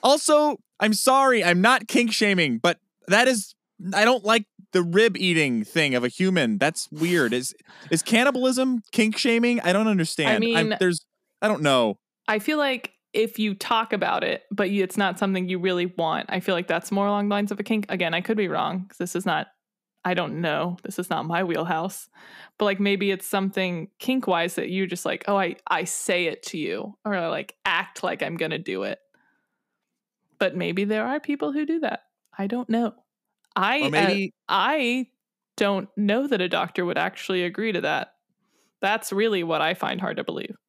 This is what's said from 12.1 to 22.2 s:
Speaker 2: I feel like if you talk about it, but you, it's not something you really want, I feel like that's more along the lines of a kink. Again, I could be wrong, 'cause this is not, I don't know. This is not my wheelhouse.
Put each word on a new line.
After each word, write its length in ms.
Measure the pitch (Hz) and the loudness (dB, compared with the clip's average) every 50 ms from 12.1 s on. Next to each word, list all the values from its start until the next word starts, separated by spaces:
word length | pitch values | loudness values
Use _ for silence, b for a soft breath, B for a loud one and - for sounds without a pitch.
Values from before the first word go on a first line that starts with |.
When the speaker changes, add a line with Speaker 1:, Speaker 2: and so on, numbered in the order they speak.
| _ _ _ - | _ _ _ -2
Speaker 2:
I 120 | 214 214 | -2 -2
feel 180 | 202 - 302 302 | 0 -2 0 0
like 360 | 294 277 262 240 - - _ _ _ _ _ | 2 0 0 -2 -6 -12 _ _ _ _ _
if 260 | - 220 226 226 - | 0 0 0 0 -2
you 160 | 214 214 196 | -2 -2 -2
talk 360 | 202 - - 233 226 226 226 - | -4 -2 0 0 0 2 0 -2
about 300 | 202 - - - - - | -2 0 0 0 0 0
it, 200 | - - - _ _ | -2 -4 -4 _ _
but 180 | 208 196 208 185 | -4 -2 -2 0
you, 140 | 202 202 190 | 0 0 -2
it's 140 | 185 - - | -2 0 -2
not 200 | 202 190 185 190 | 0 0 0 -2
something 320 | 208 196 190 185 180 180 | -2 -2 0 -2 -2 -4
you 80 | 185 180 | -4 -2
really 300 | 175 185 180 175 175 180 | -2 -2 0 0 -2 -4
want, 400 | 180 - 170 160 160 160 - - | -4 -4 -2 -2 -2 -4 -4 -4
I 120 | - 185 | -6 -4
feel 120 | 180 - 190 | -2 -2 -2
like 140 | 170 180 - | -2 -2 -2
that's 240 | 165 165 - - | -2 -4 -2 -2
more 160 | 202 196 202 202 | -2 0 0 0
along 220 | 208 202 202 202 | 0 0 0 0
the 40 | 202 | 0
lines 160 | 202 208 202 | -2 -2 -2
of 80 | 208 202 | -4 -8
a 40 | 202 | -4
kink. 220 | - 226 214 202 - | -2 -2 -2 -2 -4
Again, 240 | - 180 175 165 160 | -4 -2 -2 -2 -2
I 80 | 170 | -4
could 160 | 180 - 220 214 | -2 -2 -2 -2
be 100 | 202 175 | 0 -2
wrong, 380 | 151 - - 160 165 185 185 196 | -2 -2 -2 -2 -4 -6 -8 -10
'cause 100 | - - | -8 -8
this 180 | 180 175 - | -8 -6 -4
is 100 | 175 190 | -4 -2
not, 220 | 185 165 151 - - _ _ _ _ _ _ _ _ _ _ _ | 0 -2 -2 -2 -6 _ _ _ _ _ _ _ _ _ _ _
I 80 | 180 180 | -2 -2
don't 280 | 175 175 151 156 156 | -2 -2 -4 -4 -4
know. 360 | 170 165 151 147 151 180 175 175 _ | -2 -2 -2 -2 -2 -4 -6 -8 _
This 160 | - 196 - | -12 -8 -8
is 100 | 180 - | -6 -4
not 160 | 175 151 131 | -4 -4 -4
my 180 | 156 170 175 190 | -2 -2 -2 0
wheelhouse. 640 | 175 165 156 160 175 175 160 165 196 - - - - B B | 0 -2 -2 -2 -2 -2 -4 -4 -6 -8 -12 -18 -18 B B